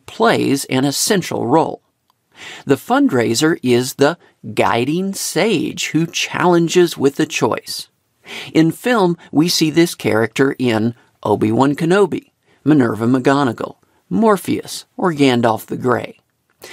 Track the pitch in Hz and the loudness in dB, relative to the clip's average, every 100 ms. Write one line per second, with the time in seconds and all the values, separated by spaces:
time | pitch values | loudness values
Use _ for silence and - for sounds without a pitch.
0 | - - 226 131 120 139 - 131 139 139 | -6 -2 0 2 0 -2 -2 -2 0 -2
1 | - 208 165 110 113 156 147 - _ _ | 0 -2 -2 -4 0 0 0 -6 _ _
2 | _ _ _ _ - - - 135 - 254 | _ _ _ _ -20 -12 -2 -2 0 2
3 | 277 127 113 113 156 175 127 120 127 - | 2 2 0 0 0 0 0 0 0 0
4 | 143 170 _ _ 117 110 98 110 131 170 | 0 0 _ _ -12 -2 0 0 -2 -2
5 | 196 190 - 160 208 170 - - - 156 | -4 -6 -6 -2 0 0 -4 -6 -4 -2
6 | 165 - - 135 170 170 165 180 170 - | -2 -4 -6 -2 2 2 2 2 2 2
7 | 135 - 151 - 117 104 - - - _ | -2 0 -4 0 -2 -2 -8 -14 -14 _
8 | _ _ - - - - 165 151 247 240 | _ _ -20 -16 -4 2 2 0 -2 2
9 | 180 170 - 139 170 - 160 156 170 - | 2 0 -4 0 0 2 0 2 0 0
10 | 117 107 113 - 135 - 127 110 113 117 | -2 0 0 0 -2 0 0 0 -2 -4
11 | _ _ - 101 107 117 139 143 165 190 | _ _ -2 0 2 2 0 0 0 2
12 | 190 131 - _ _ _ 135 151 117 107 | 2 -2 -10 _ _ _ 2 2 2 0
13 | 113 131 127 139 135 107 - - _ _ | 0 2 2 2 0 -2 -10 -14 _ _
14 | - 185 220 196 - 107 - - - - | -6 0 2 2 0 -6 -6 -14 -16 -6
15 | 180 147 139 120 117 110 - - 123 117 | -4 2 2 4 0 -2 -6 -6 -2 -2
16 | - - _ _ _ _ - | -4 -16 _ _ _ _ -20